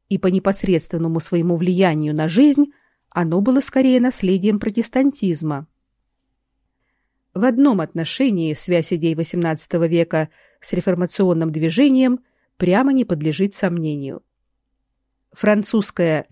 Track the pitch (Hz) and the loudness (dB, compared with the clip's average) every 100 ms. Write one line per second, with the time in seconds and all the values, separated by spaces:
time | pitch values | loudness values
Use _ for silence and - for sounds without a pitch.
0 | - 190 185 185 196 196 - 170 - 170 | -6 -2 0 0 0 -2 0 0 0 -4
1 | 165 165 - 175 170 170 180 180 185 151 | -2 -4 -2 -2 0 0 0 2 2 0
2 | 151 151 156 170 294 277 285 _ _ _ | -2 -2 0 4 4 4 0 _ _ _
3 | _ - 170 175 208 262 - 262 262 254 | _ -4 -2 0 2 0 0 2 4 4
4 | 247 - 185 190 202 208 226 208 226 254 | 2 -2 0 0 0 0 -2 -4 -2 0
5 | 269 - 190 156 156 139 156 _ _ _ | 0 0 -4 -2 -4 -6 -10 _ _ _
6 | _ _ _ _ _ _ _ _ _ _ | _ _ _ _ _ _ _ _ _ _
7 | _ _ _ 185 247 233 285 202 156 165 | _ _ _ -2 2 4 4 2 -2 -4
8 | 160 - 269 190 160 151 - 175 156 170 | -4 -2 0 0 -2 -4 -2 0 0 -2
9 | 165 156 165 175 165 156 - 175 165 170 | -2 -2 -4 -2 -2 -4 -4 -2 0 2
10 | 165 160 156 _ _ _ - 165 190 175 | 0 -2 -4 _ _ _ -8 -4 -2 -2
11 | 180 - 185 165 160 156 160 160 285 262 | -2 0 0 0 -2 -2 -2 2 2 4
12 | 262 247 _ _ _ - 180 196 269 269 | 2 0 _ _ _ -4 0 2 2 0
13 | 233 160 151 151 202 - 185 175 156 147 | 0 -2 -2 -2 -2 -2 -4 -2 -4 -6
14 | 135 - _ _ _ _ _ _ _ _ | -8 -12 _ _ _ _ _ _ _ _
15 | _ _ _ - 208 208 202 220 196 - | _ _ _ -2 2 2 0 -2 -2 -2
16 | 170 156 - | 0 0 -4